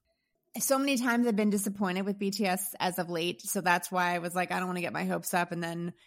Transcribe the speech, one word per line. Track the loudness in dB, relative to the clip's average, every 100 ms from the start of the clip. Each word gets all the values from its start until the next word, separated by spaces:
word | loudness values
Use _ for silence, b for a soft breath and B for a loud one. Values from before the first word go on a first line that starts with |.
| _ _ _ _ _ -6
so | 2 2
many | 4 2
times | 4 4 4
I've | 4
been | 2
disappointed | 2 0 -2 0 0
with | -2 -2
B | -2
T | 0
S | 0 0 -4 -4
as | -2 -2
of | -4
late. | -2 -2 -4
So | -4 0
that's | 2 2 2
why | 0 0
I | 0
was | -2
like, | -2 -2
"I | -2
don't | -2
wanna | -4
get | -4
my | -2
hopes | -2 -2 0
up." | -2 0
And | -2
then, | -4 -4 -6 b